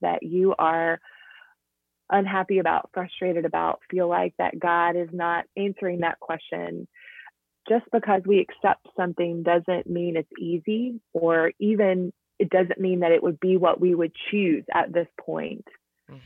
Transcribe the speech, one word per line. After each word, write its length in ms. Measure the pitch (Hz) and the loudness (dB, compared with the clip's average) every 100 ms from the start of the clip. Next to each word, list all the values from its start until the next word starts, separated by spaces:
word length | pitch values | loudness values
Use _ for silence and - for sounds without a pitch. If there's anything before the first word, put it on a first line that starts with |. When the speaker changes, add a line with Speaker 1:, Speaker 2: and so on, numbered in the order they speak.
Speaker 1:
that 200 | 180 170 | -4 -4
you 300 | 160 180 190 - | -2 0 2 2
are 420 | 160 165 165 165 - - - - - _ _ _ _ _ _ | 2 2 0 -2 -8 -20 -20 -20 -20 _ _ _ _ _ _
unhappy 480 | 202 196 190 185 196 | 0 2 -2 0 0
about, 320 | 170 165 - | 2 0 -2
frustrated 520 | - 180 - 180 170 | -8 -8 -4 -2 -2
about, 360 | 165 165 165 - _ | -2 -2 -2 -4 _
feel 180 | 180 175 | -2 0
like 260 | 175 180 - | 0 -2 -2
that 200 | 185 165 | -4 -2
God 380 | 175 170 170 170 | 0 2 2 0
is 120 | 170 | -4
not 320 | 175 170 170 - - | -4 -2 -2 -6 -6
answering 440 | 202 196 190 175 | -6 -4 -6 -2
that 200 | 165 - | -4 -4
question. 680 | - 160 - 170 170 170 180 _ - - - _ _ _ - | -8 -10 -8 -8 -8 -10 -14 _ -20 -20 -20 _ _ _ -2
Just 160 | 226 - | -2 0
because 300 | 233 208 196 185 | -2 2 0 4
we 140 | 202 | 2
accept 460 | - - 196 - - - | 2 -2 0 0 -4 -6
something 460 | 180 170 175 170 | -6 -2 -4 -2
doesn't 420 | 165 175 170 180 - | 2 2 2 -4 -2
mean 280 | 175 175 165 | -4 -2 -4
it's 120 | 156 - | -6 -8
easy, 640 | 165 170 160 214 247 233 _ | -4 -4 -2 -2 -4 -8 _
or 400 | - 165 165 160 - | -2 2 4 2 0
even 520 | 208 214 202 185 180 - _ _ | 0 2 2 2 -2 -8 _ _
it 120 | 190 | 0
doesn't 300 | 185 180 - | 2 2 0
mean 200 | 190 180 | 0 0
that 120 | 170 | 4
it 100 | 165 | 4
would 160 | - 156 | 4 0
be 180 | 185 185 | 2 4
what 240 | 170 - | 4 4
we 140 | 180 | 2
would 180 | 175 165 - - | 2 0 -4 -4
choose 340 | 208 190 143 - | 0 2 0 0
at 180 | 170 170 | -2 0
this 140 | 170 170 - | -2 -4 -8
point. 440 | - 160 156 - - - _ _ _ | -8 -6 -6 -10 -16 -20 _ _ _
Speaker 2:
Mm-hmm. 80 | 139 | -20